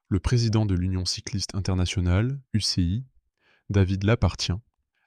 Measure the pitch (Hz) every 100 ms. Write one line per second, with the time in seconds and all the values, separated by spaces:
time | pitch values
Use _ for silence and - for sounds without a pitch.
0 | - 98 - 120 117 110 104 90 92 92
1 | 90 - - 101 - 101 98 92 90 -
2 | 87 92 120 139 - 107 - - 87 110
3 | 131 _ _ _ _ _ - 101 92 95
4 | 98 120 92 - - 92 - _ _ _